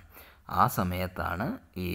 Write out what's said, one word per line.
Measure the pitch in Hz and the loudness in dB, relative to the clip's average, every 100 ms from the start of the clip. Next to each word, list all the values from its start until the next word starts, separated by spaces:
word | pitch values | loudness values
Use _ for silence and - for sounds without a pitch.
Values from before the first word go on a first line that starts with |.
| - - - - - | -14 -20 -20 -20 -6
ആ | - 107 | 4 4
സമയത്താണ് | - 92 90 92 87 85 87 127 262 - - | 4 0 0 -2 -2 -2 -2 -2 -4 -8 -6
ഈ | 90 | -4